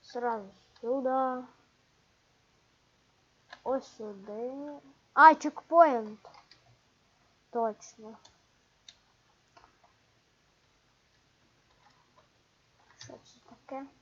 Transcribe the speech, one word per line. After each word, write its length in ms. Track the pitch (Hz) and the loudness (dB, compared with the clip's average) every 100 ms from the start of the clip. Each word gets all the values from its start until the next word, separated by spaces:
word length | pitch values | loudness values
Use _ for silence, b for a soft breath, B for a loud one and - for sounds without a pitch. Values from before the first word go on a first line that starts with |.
Сразу 460 | - 247 240 226 196 - - - | -14 -8 -6 -6 -12 -20 -20 -16
сюди. 640 | 226 269 254 262 262 254 247 - _ _ _ _ _ _ _ _ _ _ _ _ _ _ _ _ _ _ _ - | -6 -4 -2 -2 -4 -6 -12 -20 _ _ _ _ _ _ _ _ _ _ _ _ _ _ _ _ _ _ _ -16
Ось 320 | - 262 262 - | -6 -6 -8 -18
сюди. 560 | 214 196 202 208 240 269 294 285 269 - _ | -16 -16 -16 -12 -12 -12 -16 -18 -20 -20 _
А, 200 | - 311 | 8 8
чекпоінт. 960 | 294 294 - - 330 330 240 214 214 - - - - - - _ _ _ _ _ _ _ | 8 -2 -8 0 6 6 6 -6 -16 -20 -20 -20 -20 -20 -20 _ _ _ _ _ _ _
Точно. 680 | 240 226 214 - - 214 226 - _ _ _ _ _ - - _ _ _ _ _ - - _ _ _ _ _ _ _ _ _ _ _ _ _ _ _ _ _ _ _ _ _ - _ _ - _ _ _ _ _ _ - - | -6 -6 -8 -20 -20 -20 -20 -20 _ _ _ _ _ -20 -20 _ _ _ _ _ -20 -20 _ _ _ _ _ _ _ _ _ _ _ _ _ _ _ _ _ _ _ _ _ -20 _ _ -20 _ _ _ _ _ _ -20 -20
Що 160 | - | -20
це 280 | 240 - - - | -20 -20 -20 -20
таке? 380 | 240 - 269 277 - | -20 -16 -16 -16 -20